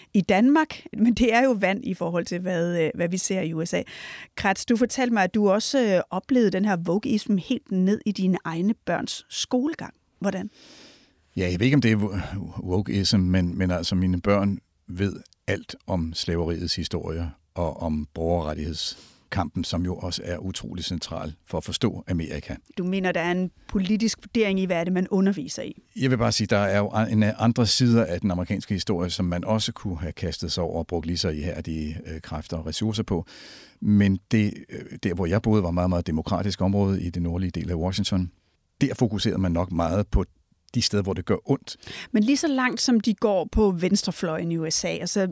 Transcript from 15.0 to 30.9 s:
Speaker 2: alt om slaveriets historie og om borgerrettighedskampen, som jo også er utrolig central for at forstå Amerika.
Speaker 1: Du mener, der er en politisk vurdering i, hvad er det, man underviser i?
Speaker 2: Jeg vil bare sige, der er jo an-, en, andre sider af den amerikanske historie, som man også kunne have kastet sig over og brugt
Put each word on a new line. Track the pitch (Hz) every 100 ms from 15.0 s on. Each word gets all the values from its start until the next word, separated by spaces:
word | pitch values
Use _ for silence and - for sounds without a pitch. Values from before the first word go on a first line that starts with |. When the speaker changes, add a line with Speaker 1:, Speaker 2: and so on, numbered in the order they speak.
| 98 - - _ -
Speaker 2:
alt | 101 - - -
om | 92 82
slaveriets | 82 - 85 82 82 87 -
historie | 80 85 80 82 80 - _
og | - 82 -
om | 85 78 76
borgerrettighedskampen, | - 82 87 76 78 76 78 - - - _ - - 78 -
som | 82 85 90
jo | 87
også | 90 - -
er | 87
utrolig | 92 92 - 87 -
central | 87 - 87 76 78 -
for | 82
at |
forstå | - - 113 92 -
Amerika. | 87 80 76 - - _ -
Speaker 1:
Du |
mener, | 180 196 185
der | 175
er | 170
en | 180 185 _ -
politisk | 202 185 214 220 -
vurdering | - 233 208 190
i, | 185
hvad | 170
er |
det, | 175
man | 180 185
underviser | 190 190 190 - -
i? | - - _ -
Speaker 2:
Jeg | 131
vil | 123
bare | 117
sige, | - 104
der | 104
er | 101 101
jo | 101
an-, | 107 110 107
en, | 104 -
andre | 113 117 110
sider | - 123 113 95
af | 87
den | 104
amerikanske | 87 90 98 -
historie, | 98 - 90 90
som | - 90
man | 87
også | - 110 110
kunne | - 104 82
have | 82
kastet | - 87 - 85
sig | 90
over | 85 82
og |
brugt | 82